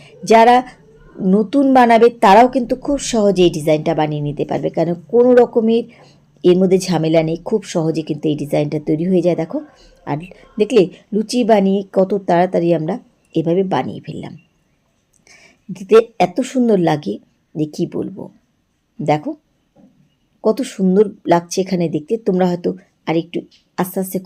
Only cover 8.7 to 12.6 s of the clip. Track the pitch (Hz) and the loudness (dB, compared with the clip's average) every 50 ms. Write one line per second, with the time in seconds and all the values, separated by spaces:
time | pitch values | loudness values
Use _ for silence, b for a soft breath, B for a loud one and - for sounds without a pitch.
8.7 | 156 151 147 - 156 151 170 185 190 180 165 175 165 160 165 165 - 294 302 b | -6 -8 -4 -4 -4 -2 -2 0 0 0 0 0 -2 -2 -4 -6 -8 -10 -10 b
9.7 | b b b b b b _ - 139 147 170 - B B B B _ - 208 208 | b b b b b b _ -8 -8 -8 -8 -14 B B B B _ -4 -4 2
10.7 | 262 226 185 180 B B B B - 202 220 220 - 247 247 202 226 202 196 196 | 2 2 2 2 B B B B -6 -6 -4 -4 -2 -2 0 2 2 2 2 2
11.7 | 196 202 196 196 - 202 190 190 214 196 190 185 180 170 180 185 185 180 | 0 -2 -4 -4 -2 -2 0 0 -2 -6 -2 -2 0 0 0 0 0 -2